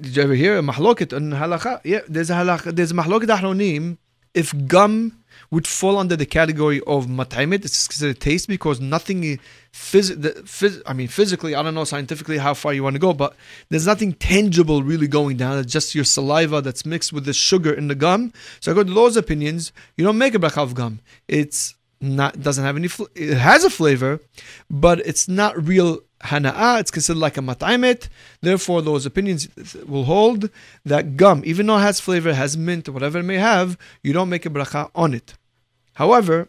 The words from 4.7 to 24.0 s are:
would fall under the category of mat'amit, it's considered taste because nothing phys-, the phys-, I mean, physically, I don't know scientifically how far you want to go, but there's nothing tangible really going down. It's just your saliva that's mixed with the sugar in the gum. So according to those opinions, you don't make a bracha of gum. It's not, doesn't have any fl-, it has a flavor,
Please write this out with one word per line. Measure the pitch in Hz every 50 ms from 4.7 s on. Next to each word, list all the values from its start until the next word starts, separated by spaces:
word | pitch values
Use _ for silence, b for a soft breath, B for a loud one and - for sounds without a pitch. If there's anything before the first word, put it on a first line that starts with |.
| 156 180 202 208 214 220 226 226 - _ _ b b b b b
would | b 165 160
fall | - - - - 190 196 202
under | 190 180 175
the | 160 143
category | - - 160 165 160 156 151 151 151 147 139 -
of | - 147 143 127
mat'amit, | 123 127 127 131 127 127 123 139 156 190 202 202
it's | 143 - - -
considered | - - 156 147 143 131 -
taste | - 147 151 180 - -
because | 202 180 - 156 143 123
nothing | 135 135 147 165 - - 196 185 170 156 143 131 b b b b b b b
phys-, | - - - - 196 208 185 185 151
the | 147 156 - - -
phys-, | - - - 190 208 185 - -
I | - 135
mean, | 131 127
physically, | 117 - - 208 202 185 - - 160 147
I | 135 156
don't | 160 160
know | 160 156
scientifically | - 143 143 139 123 160 147 156 156 156 147
how | 135 143 143
far | - - 151 143
you | 135 135
want | 135 135
to | 143
go, | 170 185 170
but | 139 139 139 - B B B B B B B
there's | 156 160 160
nothing | 185 214 196 220 196 170
tangible | - - - 185 196 214 208 170 170 170 156 151 143 135
really | 139 165 165 151
going | 143 143 151 147 143 131
down. | 123 127 127 139 139
It's | 131 123 123
just | 156 143 - -
your | 143 139
saliva | - - - 139 135 147 160 165 151 151 147
that's | 135 135 123 - -
mixed | 156 165 165 - - -
with | 147 135
the | 143 135
sugar | - - - 190 185 165 156 151
in | - 147 143
the | 143
gum. | 135 143 170 180 214 240 233 - B B B B B
So | B 160 160
according | 196 208 185 180
to |
those | 208 233 240 220
opinions, | 233 - - 160 151 147 147 156 170 160 - - b b b b
you | b 165
don't | 202 214 220
make | 262 277 226
a | 208
bracha | 170 156 - 151 147
of | 127 123
gum. | 127 123 117 110 107 - b b b b -
It's | - 151 151 147 - - - - - _ _ _ _ -
not, | - 135 135 139 139 139 - 156
doesn't | 135 147 139 135 135
have | 139 139
any | 147 170 180
fl-, | - - 220 - -
it | - 165 151 151
has | 127 123 160 233 311 349
a | 392
flavor, | - - 165 151 139 123